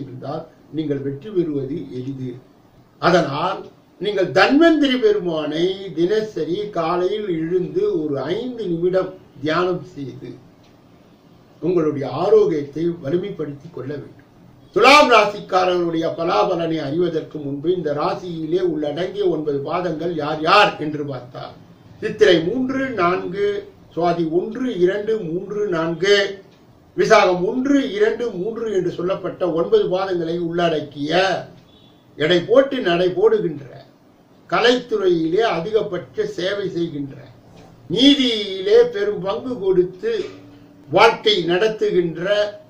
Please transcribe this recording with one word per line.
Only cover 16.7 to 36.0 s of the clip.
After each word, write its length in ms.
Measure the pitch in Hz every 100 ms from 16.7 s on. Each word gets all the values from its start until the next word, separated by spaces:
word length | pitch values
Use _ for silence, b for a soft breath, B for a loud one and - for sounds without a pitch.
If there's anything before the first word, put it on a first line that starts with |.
| 160 139
அறிவதற்கு 500 | 160 175 156 139 156
முன்பு, 240 | 139 143 160 180
இந்த 140 | 151 143
ராசியிலே 600 | 170 - 180 160 156 180 180
உள்ளடங்கிய 540 | 151 147 143 185 202 185
ஒன்பது 260 | 156 147 139 147
பாதங்கள் 460 | 170 170 151 175 160
யார் 200 | 147 156 156
யார் 240 | 202 202 - 151
என்று 180 | 147 143
பார்த்தால், 420 | 127 - 143 - - - - - -
சித்திரை 340 | 214 214 196 165 165
மூன்று, 340 | 254 254 269 269 214
நான்கு, 440 | 175 190 190 196 202 202 - - -
சுவாதி 320 | 160 175 170 160 170
ஒன்று, 260 | 220 247 254 180 180
இரண்டு, 280 | 208 214 220 165
மூன்று, 340 | 175 196 208 208 165
நான்கு, 400 | 165 165 196 202 196 - - _ - _ _ 165
விசாகம் 420 | 190 214 190 175 190
ஒன்று, 260 | 254 269 277 220 202
இரண்டு, 280 | 214 233 233 185
மூன்று 260 | 208 226 226 190
என்று 140 | 175 -
சொல்லப்பட்ட 540 | 175 190 170 - 180 156
ஒன்பது 260 | 190 214 180
பாதங்களை 420 | 180 190 175 165 175 165
உள்ளடக்கிய, 760 | 170 170 151 - 147 147 170 190 165 - - - - - _ _ -
எடை 220 | 156 180 175
போட்டு 280 | 240 269 254 185
நடை 160 | 175 185 175
போடுகின்ற 460 | 220 220 170 139 - - - _ _ _ _ _ -
கலைத்துறையிலே 880 | 180 226 247 - 208 190 170 160 185 226 170
அதிகபட்ச 720 | 214 214 - 180